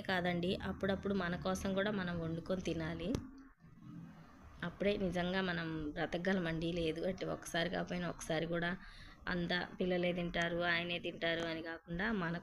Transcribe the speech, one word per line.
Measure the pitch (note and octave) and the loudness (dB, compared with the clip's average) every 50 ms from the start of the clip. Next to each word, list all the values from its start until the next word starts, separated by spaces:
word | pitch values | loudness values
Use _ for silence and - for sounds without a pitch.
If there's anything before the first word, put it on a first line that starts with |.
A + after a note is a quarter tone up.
| G3+ - | 2 4
కాదండి, | F#3+ F3+ F3 F3+ F3 E3+ E3+ F3+ G3+ - - G3 | 2 4 4 4 4 4 2 2 2 0 0 -2
అప్పుడప్పుడు | F#3+ - - G3 G3 F#3+ - G3 G3+ G3 | -2 0 2 2 2 2 2 0 2 2
మన | F3+ E3+ F3 F3 - | 2 0 0 0 0
కోసం | F#3+ F#3 F#3 - G3 F#3+ F#3+ | 0 0 0 0 0 2 2
కూడా | G3 G#3+ G#3 G3 | 2 2 2 0
మనం | F#3 F3 F3 E3+ | 0 0 -2 -2
వండుకొని | E3 D#3+ E3 E3 - - F#3+ F3+ - F3 | 0 0 -2 -2 0 0 -2 0 2 0
తినాలి. | D#3+ D#3+ D#3+ D#3 E3+ E3 E3 F#3 C#4 - - - - - - - - _ - - - - - - - - - - - - - - - - - - - - - | 0 0 0 -2 -2 -2 -2 -2 -2 -2 -4 -12 -16 -18 -20 -20 -20 _ -20 -20 -20 -18 -16 -14 -14 -12 -14 -14 -16 -18 -20 -20 -20 -20 -20 -18 -12 -8 -8
అప్పుడే | F3 - - F3+ G3+ G#3 G#3+ | -8 -2 0 2 2 4 4
నిజంగా | G3 F3+ F3 F3+ F3 F3+ F#3 F#3+ F#3+ F3+ | 2 2 2 2 2 2 2 2 2 0
మనం | E3+ E3+ E3+ D#3+ D#3+ D#3 D3+ D3 D#3 | 0 0 -2 -2 -2 -2 -2 -2 -2
బ్రతకగలమండి. | F3 D#3+ - - E3+ F3 F#3+ F#3+ F#3+ F3 E3 E3 D#3+ E3+ E3 F3 F3 | -2 -2 0 0 0 2 2 2 2 2 2 0 0 0 0 0 2
లేదు | E3 D#3 D#3 E3 E3 F#3 | 2 2 0 0 0 -2
అంటే | F#3 F#3 - D#3+ E3 | -2 -2 -2 -2 -2
ఒకసారి | E3 - - - E3+ E3+ F3 F#3 | -4 -4 -2 0 2 2 2 2
కాకపోయినా | F3 F3 - F3 F3+ F3 D#3+ | 0 -2 0 -2 -2 -2 -2
ఒకసారి | E3 - - - E3 D#3 E3 E3 | -4 -4 -2 0 0 0 2 2
కూడా | E3+ E3+ E3+ F3 F3+ F#3+ - - - - - - - - - F#3 | 0 0 2 0 -2 -2 -6 -14 -14 -14 -16 -16 -14 -10 -4 -2
అంతా | F3+ F3 F3 E3+ F3+ F3 F3 - - - | 0 0 2 2 0 0 0 -2 -2 0
పిల్లలే | F#3+ F3+ F3+ F3 F3+ F3+ F3 F3+ | 2 2 4 4 4 2 2 0
తింటారు, | F3 E3+ E3+ F3 E3+ E3+ F3 E3+ F3 F3 | -2 -2 0 2 2 2 2 2 4 4
ఆయనే | E3+ E3+ E3+ F3 F3 E3+ - | 4 2 2 0 -2 -2 -2
తింటారు | E3+ F3 E3+ E3+ E3 E3 E3 E3+ E3 | -4 -4 0 2 2 2 2 2 0
అని | E3 E3 D#3+ | -2 -4 -4
కాకుండా | E3 E3 E3 - - E3+ F3 G3+ A3+ A#3 G3 | -6 -8 -8 -8 -6 -2 0 0 2 2 2
మన | E3+ E3 E3+ F3 | 2 0 0 0